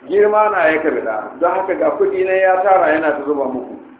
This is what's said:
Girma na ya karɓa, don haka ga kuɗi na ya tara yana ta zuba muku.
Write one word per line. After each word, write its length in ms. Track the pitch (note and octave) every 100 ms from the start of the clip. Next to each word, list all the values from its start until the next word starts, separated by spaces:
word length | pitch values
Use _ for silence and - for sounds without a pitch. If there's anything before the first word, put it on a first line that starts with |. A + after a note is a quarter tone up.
| -
Girma 420 | F#3+ G#3 G#3+ G#3+
na 180 | F#3+ D#3+
ya 140 | D#3
karɓa, 560 | D#3 B2 A2 G#2+ G#2 -
don 120 | E3+
haka 220 | F#3 F#3+ D#3+
ga 140 | D#3
kuɗi 320 | D3 G3 F#3+ F#3
na 80 |
ya 280 | F#3+ F#3+ F#3
tara 280 | G3 F#3 E3
yana 180 | D#3 D#3
ta 120 | C#3 C#3
zuba 200 | D3 C3
muku. 320 | B2 B2+ G#2 -